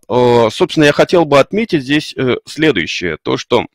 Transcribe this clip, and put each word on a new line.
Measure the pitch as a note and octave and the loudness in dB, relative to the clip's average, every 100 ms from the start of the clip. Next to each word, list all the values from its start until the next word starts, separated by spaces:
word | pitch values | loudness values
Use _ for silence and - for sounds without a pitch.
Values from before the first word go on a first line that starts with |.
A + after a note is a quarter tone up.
| - | -2
э, | A#2+ B2 A#2+ A2 | 0 2 4 2
собственно, | - F3+ - D3 | 0 -2 2 2
я | |
хотел | - D3+ F3+ D3+ | 2 2 2 2
бы | C#3 | 2
отметить | - G3+ A#3 D#3+ | 2 -2 -2 -4
здесь, | B2+ D3+ - - | -2 -4 -4 -6
э, | C3 A#2 - | -4 -4 -6
следующее, | - D#3 G2+ D#2 - F2 D#2 | -2 0 0 -2 -6 -6 -6
то, | - C3 | -4 -6
что | - A#2 - | -2 -2 -2